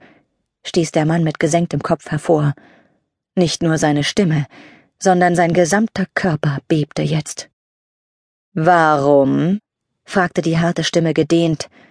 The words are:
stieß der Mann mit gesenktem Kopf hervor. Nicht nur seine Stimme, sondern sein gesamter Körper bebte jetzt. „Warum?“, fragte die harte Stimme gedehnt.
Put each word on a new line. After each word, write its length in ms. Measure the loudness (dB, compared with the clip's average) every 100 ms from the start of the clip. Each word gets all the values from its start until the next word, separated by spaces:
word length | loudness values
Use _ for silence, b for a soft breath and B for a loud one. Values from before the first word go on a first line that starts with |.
| b b b _ _ _
stieß 280 | -6 -4 -2
der 140 | -2 0
Mann 180 | 0
mit 160 | -2 -2
gesenktem 420 | 0 0 -2 -4
Kopf 280 | -4 -6 -4
hervor. 420 | -6 0 0 0 -4 b b b b b _ _
Nicht 280 | -2 -2 0
nur 160 | -2 0
seine 260 | 0 0
Stimme, 420 | -2 0 0 0 -4 B B B B B
sondern 340 | 2 2 2
sein 180 | 2 2
gesamter 540 | 2 2 2 -2 -4 -6
Körper 440 | -4 -2 -2 -2 -4 -2
bebte 340 | -2 -2 -4
jetzt. 480 | -4 -4 -6 -12 -18 _ _ _ _ _ _ _ _ _ _
„Warum?“, 1040 | -2 2 4 4 2 4 4 4 2 0 -2 _ _ _ _
fragte 380 | -4 -2 -2 -2
die 180 | -2 0
harte 240 | 0 -2
Stimme 280 | -2 0 0
gedehnt. 560 | 0 0 2 0 -2 -8 b b